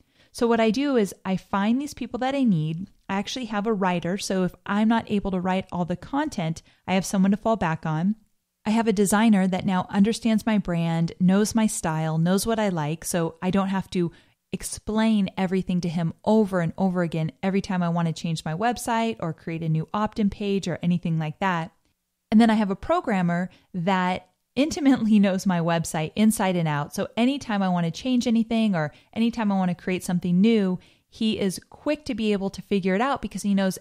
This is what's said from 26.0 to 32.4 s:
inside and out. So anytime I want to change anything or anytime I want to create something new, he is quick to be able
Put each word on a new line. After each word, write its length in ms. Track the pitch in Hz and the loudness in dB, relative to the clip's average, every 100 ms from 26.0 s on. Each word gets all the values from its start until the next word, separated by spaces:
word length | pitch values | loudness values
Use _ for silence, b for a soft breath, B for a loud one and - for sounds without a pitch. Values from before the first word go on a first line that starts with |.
| 156 - | -4 2
inside 400 | 220 214 190 180 | 2 4 0 0
and 120 | 160 | 0
out. 260 | 147 151 | -2 -4
So 140 | - - - | -6 -6 0
anytime 460 | 247 277 - 202 | 0 0 -4 -2
I 60 | 190 | 0
want 180 | 175 170 | 0 -2
to 40 | |
change 360 | - 254 247 247 | -4 -2 0 2
anything 480 | 226 220 226 220 | 0 2 0 2
or 180 | 175 147 b b | 0 -2 b b
anytime 380 | - 233 233 208 | -2 -2 0 0
I 60 | 196 | 0
want 140 | 180 | 0
to 120 | 170 | -2
create 220 | - 180 | -4 -4
something 360 | - 180 180 175 | -2 -2 2 4
new, 380 | 220 226 190 185 b b b | 6 4 2 -2 b b b
he 300 | - 220 - | -4 -2 0
is 220 | 196 175 - | -2 -4 -14
quick 360 | - 294 294 285 | -8 -4 -4 -4
to 80 | |
be 180 | 220 214 | -2 0
able 180 | 202 | 0